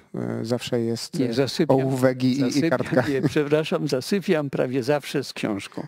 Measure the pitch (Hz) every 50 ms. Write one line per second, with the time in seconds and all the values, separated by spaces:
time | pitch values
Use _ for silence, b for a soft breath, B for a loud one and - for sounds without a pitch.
0 | B B - 131 120 120 113 117 113 113 123 120 - - 131 120 113 113 117 110
1 | - - - - 131 120 117 127 139 123 - - 180 143 135 135 135 135 135 127
2 | 127 131 127 127 127 127 123 139 135 123 - 147 151 165 131 123 - - 160 165
3 | 117 147 139 131 - - - 156 147 143 147 151 160 - 190 160 156 147 139 127
4 | 127 - 202 202 160 - 175 156 147 135 - 156 143 131 123 139 113 123 147 143
5 | - - - 151 123 - - - - 113 104 98 - - - - -